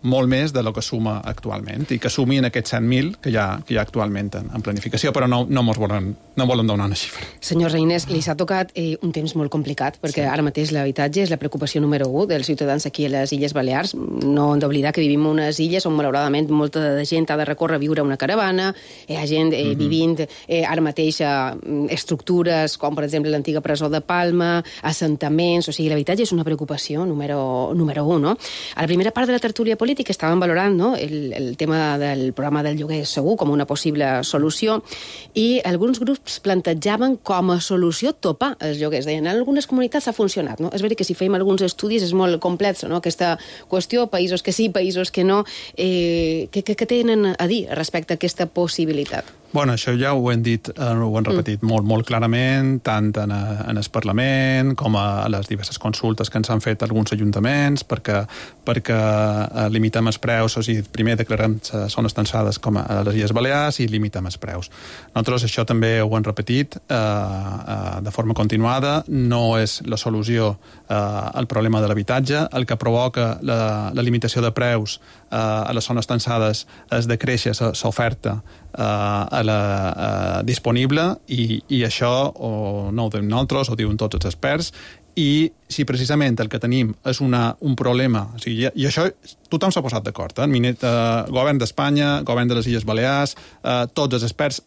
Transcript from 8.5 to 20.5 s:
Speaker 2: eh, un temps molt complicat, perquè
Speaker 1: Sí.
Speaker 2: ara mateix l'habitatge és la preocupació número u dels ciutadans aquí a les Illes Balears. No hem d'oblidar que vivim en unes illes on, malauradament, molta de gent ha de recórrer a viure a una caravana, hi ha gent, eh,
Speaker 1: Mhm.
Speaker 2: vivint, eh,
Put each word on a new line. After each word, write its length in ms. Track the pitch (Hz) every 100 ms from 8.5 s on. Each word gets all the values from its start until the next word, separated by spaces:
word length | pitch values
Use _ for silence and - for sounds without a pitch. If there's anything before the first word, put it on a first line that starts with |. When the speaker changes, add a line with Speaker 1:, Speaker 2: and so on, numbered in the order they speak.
| 190 185
Speaker 2:
eh, 240 | - 165 156
un 120 | 175
temps 220 | 156 156
molt 140 | 160 147
complicat, 460 | 160 139 143 135 -
perquè 180 | 160 147 143
Speaker 1:
Sí. 20 |
Speaker 2:
ara 140 | 139
mateix 300 | 147 143 151
l'habitatge 500 | 151 139 135 143 156
és 80 | 190
la 80 | 160
preocupació 420 | 143 147 147 156
número 260 | 147 147 131
u 160 | 139 196
dels 180 | 156
ciutadans 400 | 131 147 143 139
aquí 220 | 147 - 147
a 20 |
les 240 | 135 135
Illes 220 | 143 143
Balears. 400 | 147 127 135 -
No 580 | - - - 139 147 147
hem 80 | 147
d'oblidar 320 | 143 147 143
que 80 | 151
vivim 200 | 151 143
en 40 | 156
unes 320 | 156 151 151
illes 280 | 165 180 175
on, 80 | 151
malauradament, 540 | 147 139 147 143 151
molta 300 | 151 147 160 151 143
de 100 | 147
gent 240 | 165 160
ha 80 | 151
de 80 | 151
recórrer 300 | 147 165 156
a 20 |
viure 220 | 147 156
a 20 |
una 140 | 143 135
caravana, 560 | 135 214 196 185 190 196 - - -
hi 60 | 156
ha 80 | 151
gent, 280 | 156 160
eh, 160 | 156 143
Speaker 1:
Mhm. 60 | 143
Speaker 2:
vivint, 420 | 147 160 165 160 151 -
eh, 180 | -